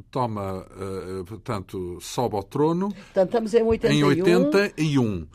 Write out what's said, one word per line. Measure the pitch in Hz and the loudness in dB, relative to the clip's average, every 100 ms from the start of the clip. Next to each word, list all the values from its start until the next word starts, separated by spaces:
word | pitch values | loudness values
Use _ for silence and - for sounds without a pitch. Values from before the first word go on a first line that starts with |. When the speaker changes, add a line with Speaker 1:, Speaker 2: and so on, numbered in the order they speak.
| - | -8
Speaker 1:
toma, | 131 120 104 98 92 - | -4 -2 -2 -6 -8 -10
eh, | - 98 95 87 95 90 | -10 -8 -8 -8 -10 -10
portanto, | 107 - 104 - 95 90 87 | -12 -8 -8 -8 -8 -8 -10
sobe | - - 117 101 | -8 -4 -2 -2
ao | |
trono | - 135 151 170 202 | -4 0 0 0 -4
Speaker 2:
Portanto, | 196 - 196 185 | -6 -6 -2 0
estamos | 233 220 | 0 2
em | 233 | 2
oitenta | 226 226 226 | 2 2 2
e | 147 | 4
um. | 147 | 4
Speaker 1:
em | 147 | 4
oitenta | 185 175 294 196 202 - | 4 4 4 2 2 0
e | 156 139 | 0 2
um. | 113 92 76 | 2 -2 -8